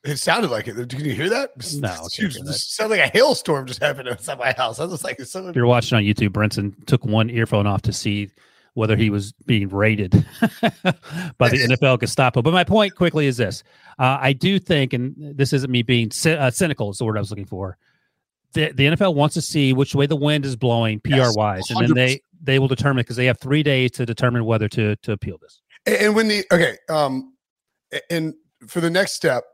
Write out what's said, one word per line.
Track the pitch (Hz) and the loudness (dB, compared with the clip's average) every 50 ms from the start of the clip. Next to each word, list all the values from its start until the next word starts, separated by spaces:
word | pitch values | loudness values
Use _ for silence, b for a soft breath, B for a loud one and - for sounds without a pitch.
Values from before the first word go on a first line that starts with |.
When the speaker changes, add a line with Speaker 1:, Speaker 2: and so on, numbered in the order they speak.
| - | -8
Speaker 1:
It | 143 147 | -8 -8
sounded | 135 - 170 160 240 220 147 | -4 -2 0 0 0 0 -2
like | 120 107 104 | -2 -4 -6
it. | 120 101 120 123 123 | -8 -8 -10 -10 -8
Can | 127 135 151 | -10 -6 -6
you | 147 110 | -6 -4
hear | 101 156 190 | -2 -2 -2
that? | 233 262 277 269 - 127 - 165 151 | -2 -2 -4 -6 -10 -14 -10 -8 -6
Speaker 2:
No, | 143 139 | -6 -4
I | 98 87 | -6 -6
can't | 80 82 87 - | -6 -8 -10 -6
Speaker 1:
Huge, | - 214 175 127 | -4 -4 -6 -6
Speaker 2:
hear | - 135 | -8 -10
that. | 147 143 | -8 -8
Speaker 1:
it | - | -8
sounded | - - - - 214 220 220 | -8 -8 -6 -6 -2 0 2
like | 185 147 | 2 2
a | 131 - | 2 4
hailstorm | 202 262 302 - - - - 156 139 131 | 4 4 4 2 -2 0 -2 -2 -2 -2
just | 127 123 - | -8 -6 -2
happened | 143 147 139 135 127 127 | -2 -2 -2 -4 -8 -8
outside | 123 - - - 139 | -8 -8 -8 -12 -8
my | 127 120 127 | -2 -2 -2
house. | 123 - 127 117 110 131 | 0 0 -2 -4 -2 -6
I | 156 | -8
was | 180 175 143 | -8 -8 -8
like, | - 143 127 | -8 -10 -10
"Is | - 131 - | -10 -12 -12
someone" | - 185 185 185 | -12 -10 -10 -4
Speaker 2:
If | 165 | -2
you're | 131 120 | 2 4
watching | 120 123 120 113 - 127 | 4 4 4 2 2 0
on | 113 104 | 2 2
YouTube, | 104 104 - 113 101 | 2 2 2 0 0
Brinson | 90 104 107 104 - - 101 101 95 _ - | 0 0 -2 -2 -2 -4 -4 -6 -6 _ -2
took | - 139 127 - | 0 0 0 2
one | 113 104 113 110 117 | 0 0 2 0 0
earphone | 120 117 113 - - 104 101 | 0 -2 -2 0 0 0 2
off | 101 98 - - | 0 -2 -2 -2
to | 113 98 | -4 -4
see | - - 107 101 104 101 98 _ b b b b b b b b | -4 -4 -4 -4 -4 -6 -8 _ b b b b b b b b
whether | 120 110 107 110 | -4 0 0 2
he | 101 113 107 | 2 2 2
was | 101 104 98 101 - _ - | 2 0 -4 -6 -14 _ -2
being | - 120 104 98 95 | 0 0 0 0 -2
raided | 98 98 104 110 110 104 101 92 | 0 2 2 2 2 0 2 4
<laughs> | - - - - - - 233 - - - - 202 - - - 185 - _ B B 151 170 185 160 B | 4 2 2 0 -2 -2 -2 -2 0 0 -2 -2 -2 0 -2 -2 -2 _ B B -10 -10 -10 -10 B
by | _ 123 | _ 2
the | 120 117 131 | 4 4 2
Speaker 1:
<laughs> | 123 | 2
Speaker 2:
N | 117 | 2
F | 131 123 147 | 2 4 4
L | 135 127 | 2 4
Gestapo. | 120 - - - - 135 123 - 127 | 2 0 -2 0 2 2 2 2 2
But | 113 156 | 0 2
my | 170 185 175 | 2 2 2
point | - 196 220 208 196 - | 4 2 2 2 2 0
quickly | - 180 170 151 156 147 | 0 -2 0 2 2 0
is | 139 127 | 0 0
this. | 117 117 92 - - _ B B B B B B | 0 -2 -4 -4 -10 _ B B B B B B
Uh, | - 131 127 135 135 | 0 0 0 0 2
I | 131 135 139 | 0 0 0
do | 123 - 185 202 185 | 2 0 2 2 0
think, | 185 - 175 143 135 123 | 0 0 0 0 2 0
and | - 120 120 135 - - 151 147 147 | -2 -4 -4 -6 -8 -12 -16 -12 -2
this | 135 139 123 147 | 0 0 2 2
isn't | 135 131 127 | -2 -2 0
me | 127 123 113 | 0 0 2
being | - 127 120 113 104 | 2 2 2 2 0
cy-, | - - - 160 160 | -4 -2 0 0 0
uh, | 151 139 127 | 2 0 0
cynical | - - 185 160 139 - 113 101 | 0 0 -2 -2 -2 -4 -6 -6
is | 95 | -4
the | - 123 | -4 -4
word | 110 107 | -4 -2
I | 104 | -4
was | 101 95 | -4 -6
looking | 104 98 98 | -8 -12 -10
for, | - 101 92 98 92 92 _ _ _ _ _ _ _ _ _ _ _ _ _ _ _ | -12 -10 -8 -8 -10 -10 _ _ _ _ _ _ _ _ _ _ _ _ _ _ _
the, | - 160 151 156 143 | -2 -2 -2 0 2
the | 131 139 | 4 4
N | 143 | 4
F | 170 160 | 4 2
L | 202 185 160 | 2 2 2
wants | 139 147 151 - | 2 2 2 0
to | 175 | -4
see | - - - 151 139 131 | -6 -2 0 2 2 4
which | 131 131 139 - - | 4 2 0 0 2
way | 139 143 | 0 2
the | 143 160 | 2 0
wind | 139 139 147 151 147 139 | 0 0 0 0 0 -2
is | 139 127 | -4 -4
blowing | 113 131 123 117 117 113 110 107 104 _ | -2 0 0 2 2 0 0 -2 -4 _
Speaker 1:
Yes, | - 139 | 2 4
Speaker 2:
P | 135 | 4
R | 127 120 110 | 4 4 4
wise, | 104 107 104 95 92 101 - | 2 0 0 0 -4 -6 -4
and | 117 117 | -2 0
then | 120 127 - | 2 2 4
they, | 123 | 4
Speaker 1:
hundred | 127 | 4
percent. | 127 135 135 _ _ _ _ 156 | 2 0 -2 _ _ _ _ -2
Speaker 2:
they | 131 135 135 | 0 2 2
will | 135 | 2
determine, | 131 131 - - 143 135 127 117 | 2 0 0 0 0 2 0 -2
'cause | - 120 | -2 -2
they | 120 123 | 0 2
have | 127 120 - | 2 2 0
three | - 131 143 156 147 | -2 0 0 2 2
days | 147 135 131 127 123 | 2 2 2 0 0
to | - - 123 | -2 -4 -4
determine | 113 113 - - 123 120 120 113 | -4 -2 0 0 0 2 0 0
whether | 113 113 104 107 | 0 0 0 0
to, | 101 - - 110 104 104 | -2 0 0 0 0 -2
to | - - - 107 | -4 -4 -6 -6
appeal | 98 - 101 87 - | -6 -6 -12 -12 -12
this. | - - _ _ _ b b b _ | -20 -20 _ _ _ b b b _
Speaker 1:
And, | - 214 | 0 2
and | 185 208 214 208 | 2 2 2 4
when | 220 226 | 2 2
the, | 214 208 208 185 _ | 2 0 -2 2 _
okay, | 180 170 165 127 104 - _ - | 4 4 4 2 -2 -6 _ -2
um, | 160 151 147 135 131 131 131 - _ _ _ _ _ _ _ _ _ _ _ _ 135 | 0 0 0 0 0 -4 -6 -10 _ _ _ _ _ _ _ _ _ _ _ _ -12
a-, | 147 - _ | -12 -6 _
and | 170 165 160 160 151 _ _ _ _ _ 120 | -4 -2 -2 -4 -6 _ _ _ _ _ -20
for | 107 - 175 | -8 -4 -2
the | 165 170 | -2 0
next | 165 185 196 190 - | 2 0 0 0 -4
step | - - 156 127 123 - - | -2 0 0 0 0 -4 -8